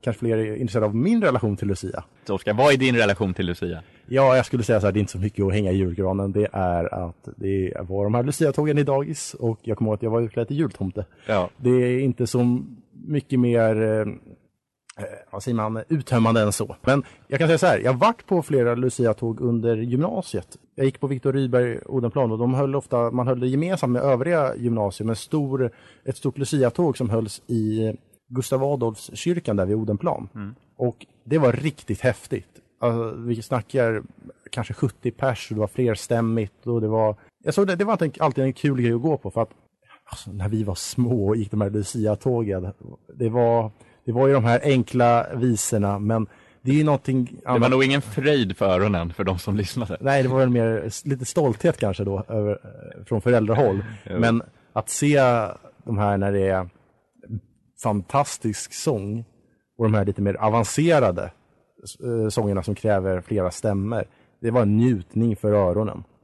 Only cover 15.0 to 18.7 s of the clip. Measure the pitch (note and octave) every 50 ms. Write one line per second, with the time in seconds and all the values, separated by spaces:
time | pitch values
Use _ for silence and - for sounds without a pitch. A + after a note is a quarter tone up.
15 | G2+ F#2+ - G2+ - _ - G2+ G2+ B2 A#2+ A2+ G#2+ G#2+ A2+ A2+ A2 _ D#3+ D#3
16 | B2+ - - A#2+ A2+ A2+ A#2 A#2 G#2+ G#2 G2 - A2 - E2 - _ - C3 C#3+
17 | C3+ - - _ _ _ C3+ C#3 E3 D#3 E3 D#3 - F3+ C3 G2+ - B2 C3 B2
18 | E3 A3 A#3 - - - G3+ F3 D3+ - D3+ C3+ A#2+ A#2+